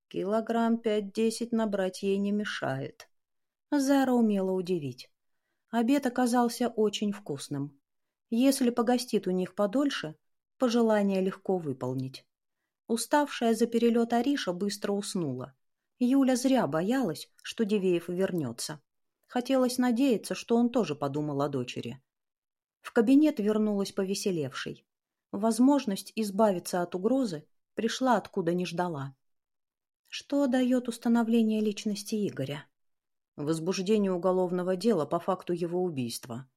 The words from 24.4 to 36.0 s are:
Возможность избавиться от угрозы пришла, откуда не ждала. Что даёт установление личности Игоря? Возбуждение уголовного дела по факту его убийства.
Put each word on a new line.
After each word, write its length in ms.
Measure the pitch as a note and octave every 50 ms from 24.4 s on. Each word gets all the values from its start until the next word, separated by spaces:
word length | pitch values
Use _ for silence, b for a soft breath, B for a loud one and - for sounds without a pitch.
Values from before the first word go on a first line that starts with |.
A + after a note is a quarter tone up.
| C#3 C3 - - - - - - _ _ _ _ _ _ _ _ _ _
Возможность 840 | - G3+ G#3+ A3+ A3 A3+ B3+ C4+ C#4+ C#4 - G#3+ G3 - - - -
избавиться 640 | A3 A3 G3+ F#3+ G3 A3+ G#3 F#3 F3 F3 - - F3+
от 120 | F3 F3 -
угрозы 520 | F3+ F#3 A#3 C4 C4+ C4 G3+ E3 D3 - _ _ _ _ _
пришла, 460 | - - G#3+ A3+ - - C4 C4 A#3 F#3+
откуда 340 | - - - G3 E3+ E3
не 140 | F3 F3+ F3+
ждала. 500 | E3 E3+ E3+ F3+ F3 D#3+ C#3 C3+ C#3 C3+ _ _ _ _ _ _ _ _ _ _ _ _ _ _ _ _ _ _ -
Что 400 | - - - - C#4+ C#4+ C#4+ B3+
даёт 380 | A#3 B3+ B3+ B3 B3+ B3 B3
установление 760 | A#3+ A#3 - - A#3+ A#3 A#3 A#3 A3 A#3 A#3 A3 A3 A3 G#3+
личности 680 | G#3+ G#3+ G3+ - - G#3+ G3+ G3+ - - A3+ G#3+ G3+ E3
Игоря? 380 | - - C3 C3+ C#3+ D3+ - _ _ _ _ _ _ _ _ _ _ _ _ _ -
Возбуждение 760 | - D3 D3+ E3 D#3+ D#3+ F#3 F#3 F#3+ F#3 F#3+ A3 G#3 G3+ F#3+
уголовного 640 | F#3 F3 F3 F#3 F#3 F#3 F#3 F3 F3+ F3+ F3+ F#3 F#3+
дела 300 | F3+ F#3 A#3 A3 D#3+ D3
по 120 | C#3+ E3+ E3+
факту 360 | - - F#3 - - - F3
его 280 | E3 F3 E3 F3 F3+
убийства. 640 | F3+ F3+ D#3 C3+